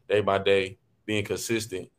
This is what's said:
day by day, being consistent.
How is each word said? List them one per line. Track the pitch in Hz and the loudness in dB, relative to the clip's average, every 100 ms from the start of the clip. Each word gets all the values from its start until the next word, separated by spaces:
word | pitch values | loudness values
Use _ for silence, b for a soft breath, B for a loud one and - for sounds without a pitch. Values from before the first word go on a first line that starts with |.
| - | 0
day | 101 | 0
by | 98 98 | 2 2
day, | 98 98 95 - _ _ | 4 2 2 -8 _ _
being | - 107 | -4 -2
consistent. | 104 92 - 113 110 92 - | -2 -6 -2 -4 -4 -10 -12